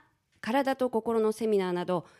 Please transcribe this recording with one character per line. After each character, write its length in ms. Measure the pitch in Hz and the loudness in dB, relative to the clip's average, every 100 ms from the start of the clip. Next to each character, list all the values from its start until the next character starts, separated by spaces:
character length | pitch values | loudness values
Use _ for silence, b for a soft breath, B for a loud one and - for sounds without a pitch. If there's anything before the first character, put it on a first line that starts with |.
| _ _ _ _ | _ _ _ _
体 340 | 220 269 262 262 | -2 0 0 0
と 140 | 254 | -2
心 320 | 226 233 226 | -2 0 0
の 100 | 214 | 0
セ 160 | 220 220 | 0 0
ミ 100 | 202 | 0
ナ 120 | 185 | 0
ー 20 | |
な 140 | 175 175 | -2 -2
ど、 200 | 180 b b | -4 b b